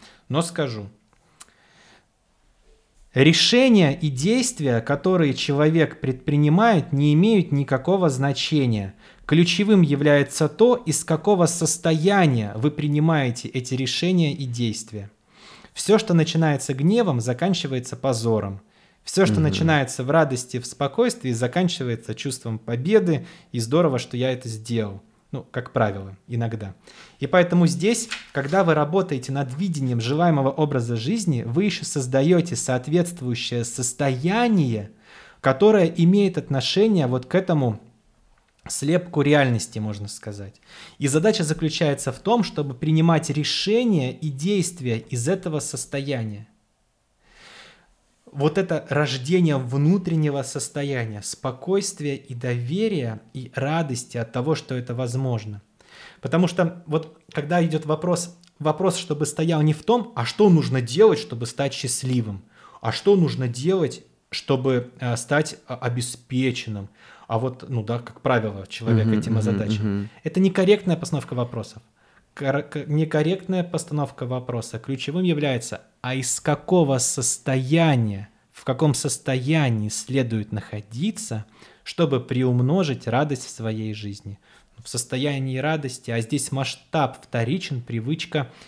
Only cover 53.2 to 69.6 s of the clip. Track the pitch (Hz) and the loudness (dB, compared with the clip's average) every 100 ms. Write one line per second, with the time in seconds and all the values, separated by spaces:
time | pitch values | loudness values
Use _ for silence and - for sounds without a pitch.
53.2 | - 135 123 - 135 160 156 120 - 120 | -12 -14 -10 -6 -2 -2 -2 -6 -6 -8
54.2 | 113 127 127 156 - 127 120 120 127 123 | -6 -4 -2 -2 -4 -8 -6 -6 -4 -2
55.2 | 135 117 107 104 - _ _ - - - | -2 -4 -6 -12 -16 _ _ -20 -20 -12
56.2 | 131 165 175 - 170 - - 156 - - | -2 0 0 0 -2 -4 -6 -6 -6 -14
57.2 | _ - 143 175 165 151 151 151 180 170 | _ -8 -2 0 0 -2 -2 -4 -2 -2
58.2 | - - _ _ 147 151 190 180 - 147 | -4 -12 _ _ -2 0 0 -2 -4 -4
59.2 | 151 - 165 160 151 151 - 240 214 - | -4 -2 0 2 2 2 2 0 0 -4
60.2 | 117 - 208 165 120 131 120 131 220 175 | -6 4 6 6 4 -2 -2 4 6 6
61.2 | - 117 120 - 143 - 127 - 127 127 | -2 -8 -8 -4 -4 -4 -6 -4 -2 -2
62.2 | 107 98 - _ - - 113 - - 202 | -2 -6 -12 _ -20 -8 -6 0 2 4
63.2 | 151 117 127 120 147 190 151 - - _ | 4 0 -4 -2 0 0 0 -4 -16 _
64.2 | _ - - 135 131 127 123 - 123 113 | _ -10 -2 0 2 0 -2 -6 -4 -4
65.2 | - 147 156 - - 123 123 120 123 - | -2 -2 -2 -6 -14 -8 -4 -4 -4 -8
66.2 | _ 127 131 120 - 104 98 _ - - | _ -2 0 -2 -6 -8 -10 _ -20 -20
67.2 | - 113 131 127 - 123 104 117 120 - | -6 -2 -2 -6 -6 -4 -4 -6 -8 -6
68.2 | 135 123 107 98 92 - 113 113 110 107 | 0 2 0 -6 -12 -8 0 2 4 0
69.2 | 110 110 107 101 | 0 0 0 0